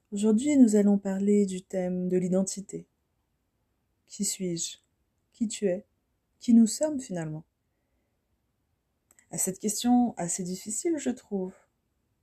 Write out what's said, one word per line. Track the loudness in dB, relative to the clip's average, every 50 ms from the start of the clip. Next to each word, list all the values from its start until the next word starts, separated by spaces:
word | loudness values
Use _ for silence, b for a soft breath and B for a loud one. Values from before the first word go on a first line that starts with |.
| _ -12
Aujourd'hui, | -6 -2 0 2 2 2 2 4 6
nous | 6 6 8 6
allons | 4 4 4 2 2
parler | 0 -4 -6 -2 2 2 4 4 2
du | 0 -2 -10 -10
thème | -8 -6 -4 -4 -4 -4 -4 -4
de | -2 -2
l'identité. | 0 0 0 0 0 -2 -2 -6 -12 -12 -12 -14 -14 -14 _ _ _ _ _ _ _ _ _ _ _ _ _ _ _ _ _ _ _ _ _ _ _ _
Qui | -16 -8 -6 -4
suis-je ? | -4 -4 -4 -6 -6 -4 -6 -8 -10 -12 -16 _ _ _ _ _ _ _ _ _ _ _
Qui | -4 -4
tu | -4 -4 -2 -2
es ? | -2 -2 -2 -6 _ _ _ _ _ _ _ _ _ _ _
Qui | 2 6 6
nous | 6 6
sommes | 6 2 -2 -4 -4 -4 -6
finalement ? | -8 -8 -8 -6 -6 -8 -10 -12 -14 _ _ _ _ _ _ _ _ _ _ _ _ _ _ _ _ _ _ _ _ _ _ _ _ _ _ _ _ _ _ _ _ _ b b b b
À | -8 -6
cette | -6 -6 -6
question | -6 -6 -6 -4 -2 2 2 4 4 2 0 -2
assez | -6 -6 -6 -6 -6 -6
difficile, | -8 -8 -10 -10 -10 -8 -4 -2 -2 -4 -2
je | -4 -6
trouve. | -6 -8 -10 -8 -6 -6 -6 -8 -10 _ _ _ _ _ _ _ _ _ _ _ _ _